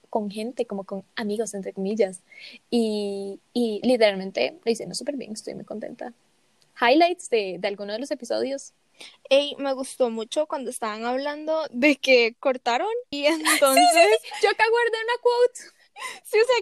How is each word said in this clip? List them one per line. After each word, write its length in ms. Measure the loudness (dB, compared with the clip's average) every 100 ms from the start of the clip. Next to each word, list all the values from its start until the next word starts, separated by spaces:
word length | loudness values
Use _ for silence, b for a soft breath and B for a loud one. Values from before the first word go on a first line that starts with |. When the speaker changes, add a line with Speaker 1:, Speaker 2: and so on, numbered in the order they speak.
| -6
Speaker 1:
con 220 | -4 -4
gente, 340 | -6 -8 -6
como 200 | -6 -6
con 180 | -8 -10 -12 -8
amigos, 380 | -6 -4 -4
entre 180 | -6 -10
comillas, 480 | -6 -4 0 0 -2 _ B B B -4
y, 680 | 0 0 -2 -4 -6 -10 -12 _
y 280 | -2 -2 0
literalmente 760 | 2 4 4 2 -4 -2 -2 -2
lo 60 | -4
hicieron 240 | -4 -4
súper 220 | -10 -8 -8
bien, 160 | -8
estoy 240 | -12 -12 -12
muy 80 |
contenta. 500 | -12 -12 -12 -12 -14 -16 _ _ _ _ _ 0
¿Highlights 480 | 4 6 4 0 -2
de, 280 | -2 -2 -4
de 80 | -6
alguno 240 | -6 -8
de 60 | -8
los 120 | -6
episodios? 600 | -8 -4 -4 -4 -6 -10 _ _ B B B 2
Speaker 2:
Ey, 240 | 2 2 -4
me 140 | -6
gustó 360 | -4 -6 -2 -2
mucho 360 | -2 -6 -4 -2
cuando 240 | -4 -8
estaban 340 | -8 -8 -6
hablando 640 | -4 -4 -4 -6 -4 -4 -4
de 260 | 2 2 4
que 380 | 4 4 4 0
cortaron, 480 | -2 0 0 0 0 -4 -6
y 160 | 0 0
Speaker 1:
<laughs> 0 |
Sí, 80 | 2
sí, 100 | 2
Speaker 2:
entonces 580 | 4 6 6 6 6 6 4
Speaker 1:
sí, 60 | 0 -2
yo 80 | 0
acá 140 | 2 2
guardé 260 | 2 2 0
una 180 | -2 0
quote. 380 | 0 2 0 0 -20 _ _ -14 -14 B
Speaker 2:
Sí, 140 | -2 2
o 40 |
sea, 100 | 4 2